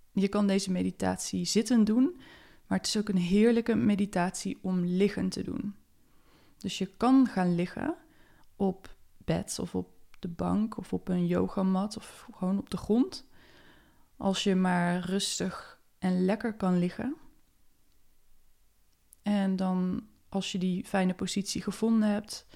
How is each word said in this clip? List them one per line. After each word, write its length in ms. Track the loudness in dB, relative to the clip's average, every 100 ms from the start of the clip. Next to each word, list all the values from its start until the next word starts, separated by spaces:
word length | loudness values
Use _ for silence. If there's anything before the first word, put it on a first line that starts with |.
| -6
Je 160 | 0 2
kan 200 | 2 2
deze 240 | 2 0
meditatie 720 | -2 -2 0 -2 -2 -4 -4 0
zittend 400 | 0 4 4 4
doen, 280 | 4 2 0 -16 -20 -20 -20 -4
maar 100 | -2
het 100 | -2
is 100 | -2
ook 120 | 0
een 80 | 0
heerlijke 580 | 2 6 6 4 2 2
meditatie 840 | 2 2 0 0 -2 -2 -8 -6
om 240 | -2 0 0
liggend 460 | 2 2 2 -4
te 120 | -4
doen. 320 | -6 -6 -8 -10 _ _ _ -20 _ _ -20 -10
Dus 200 | -8 -6
je 80 | -8
kan 420 | 0 4 6 4
gaan 280 | 2 0 0
liggen 400 | -2 -4 -6 -6 -12 _ -20 -20 -20 -2
op 400 | -2 -2 -12 -20 -20 -12
bed 400 | -2 -2 -2 -8
of 140 | -4 -6
op 140 | -8 -16 -20 -14
de 80 | -12
bank 500 | -4 -2 0 -2 -6
of 160 | -6
op 140 | -6 -2
een 200 | -2 0
yogamat 680 | 0 0 0 0 0 -2 -8
of 300 | -14 -20 -20
gewoon 260 | -6 -2 -2
op 120 | -4
de 80 | -8
grond. 500 | 0 0 0 -4 -18 -20 -20 -20 -20 -20 _ _ -20 -4
Als 260 | -2 0
je 120 | 2 2
maar 440 | 2 2 2 0
rustig 840 | -2 -4 -2 -4 -4 -6 -14 -20 _ _
en 280 | 0 2 2
lekker 280 | 0 -4
kan 240 | -2 0 2
liggen. 380 | 0 -2 -6 -8 -14 -20 _ _ -20 _ _ _ -20 _ _ -20 -20 _ _ _ _ _ _ -8
En 340 | 0 2 2 0
dan, 520 | 0 0 0 -2 -8 _ _
als 220 | -6 -4
je 60 | -2
die 280 | -2 -2 -2
fijne 280 | 2 2
positie 480 | 0 -4 -4 -4 -4
gevonden 480 | -6 -2 2 4 2
hebt, 360 | 0 -4 -14 -16